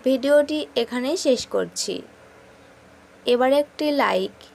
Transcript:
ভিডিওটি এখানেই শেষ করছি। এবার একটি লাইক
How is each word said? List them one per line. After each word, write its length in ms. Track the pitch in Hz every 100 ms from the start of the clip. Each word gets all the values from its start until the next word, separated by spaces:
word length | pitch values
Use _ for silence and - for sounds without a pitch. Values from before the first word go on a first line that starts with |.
ভিডিওটি 540 | 254 262 269 294 285 302 - -
এখানেই 360 | 233 247 254 349 302
শেষ 140 | 247 -
করছি। 400 | - 90 - - 87 - - - - - - - - - - - - -
এবার 240 | 240 254 285
একটি 240 | 285 - 302 285
লাইক 320 | 208 190 196 - -